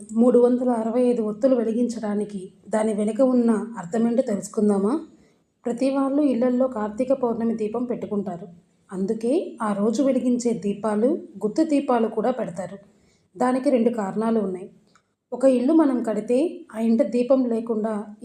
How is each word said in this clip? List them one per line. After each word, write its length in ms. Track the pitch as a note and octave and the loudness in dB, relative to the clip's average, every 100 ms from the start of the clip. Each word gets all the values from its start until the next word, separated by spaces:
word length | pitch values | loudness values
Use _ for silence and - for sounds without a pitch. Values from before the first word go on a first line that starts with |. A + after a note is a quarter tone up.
| G#3 | -4
మూడు 260 | A3 B3 B3 | 2 4 6
వందల 320 | A#3+ B3 B3+ | 6 4 0
అరవై 320 | A#3+ A3+ A#3+ | -2 -2 0
ఐదు 200 | B3 A#3 | 2 2
ఒత్తులు 320 | G#3+ G#3 C4+ | -2 0 2
వెలిగించడానికి 1000 | B3+ A3 A3+ A#3+ - G#3 G#3 G#3 G3+ F3+ - - | 2 0 0 -2 -2 -4 -4 -4 -8 -12 -18 -4
దాని 240 | A3 G#3+ | -2 0
వెనుక 280 | G#3 G#3 A3+ | 0 -2 2
ఉన్న 460 | C4 B3+ A#3 G#3+ - - | 2 4 4 2 -2 -10
అర్థమేంటో 440 | F3 A#3 A#3 A#3 | -6 0 0 0
తెలుసుకుందామా? 800 | C4 G3 - - G#3 G3 G3+ D4+ - - _ _ _ _ | 0 -2 -4 0 2 2 2 -2 -6 -20 _ _ _ _
ప్రతి 260 | B3 A#3 C4+ | -8 -2 0
వాళ్ళు 320 | C4+ C4+ C#4 | 0 0 2
ఇళ్లల్లో 460 | D4 A3+ B3+ B3 C4 | 2 2 2 2 0
కార్తీక 440 | A3 G#3+ - B3+ | -2 -6 -2 -2
పౌర్ణమి 420 | C4+ A#3+ A3 A#3 | 0 0 -2 -2
దీపం 300 | G#3+ G#3+ A#3 | -2 -4 -4
పెట్టుకుంటారు. 640 | B3 G#3+ F#3 G3+ F#3+ F3 G3+ - _ _ - | -4 -6 -4 -4 -4 -8 -12 -20 _ _ -12
అందుకే 640 | F#3 F#3+ A3 A#3 D#4 - - | -4 -4 -2 0 -2 -2 -6
ఆ 100 | G#3+ | -4
రోజు 300 | G3 G#3 A#3 | 0 0 2
వెలిగించే 500 | C#4 B3+ B3 A#3+ A#3+ | 2 2 0 0 0
దీపాలు 540 | A3+ G3+ G3 A3 G#3 A#3+ | -2 -4 -4 -2 0 0
గుత్తి 580 | F4 - G3 G#3+ G#3+ | 0 -6 -6 -4 0
దీపాలు 440 | D#4+ C#4+ C#4 A#3+ A3 | 0 0 2 0 0
కూడా 220 | A3 G#3+ | 0 -2
పెడతారు. 480 | B3 F#3 E3+ F3+ G3 - _ _ _ _ - | -2 -6 -8 -12 -14 -20 _ _ _ _ -2
దానికి 320 | B3 B3+ C#4 | 0 0 2
రెండు 200 | B3+ A3+ | 2 2
కారణాలు 500 | A3+ F#3+ F#3+ A3+ A3+ | 0 -4 -2 0 0
ఉన్నాయి. 300 | F#3+ F3+ G3+ - _ _ _ _ - | 0 -4 -10 -20 _ _ _ _ -14
ఒక 120 | A#3+ | 2
ఇల్లు 280 | C4+ B3+ B3 | 4 4 4
మనం 300 | D#4+ D4 B3 | 4 4 2
కడితే 580 | A3+ G#3+ G#3+ B3 E4+ - - | -2 -4 0 0 0 -4 -12
ఆ 40 | G#3+ | -4
ఇంట 240 | A3+ A3+ | 2 2
దీపం 420 | C#4+ A#3+ B3 C4+ | 2 0 2 2
లేకుండా 640 | A#3+ A3+ A3+ A3 G#3+ G#3 G#3+ - | 2 -2 -2 -4 -2 -4 -8 -6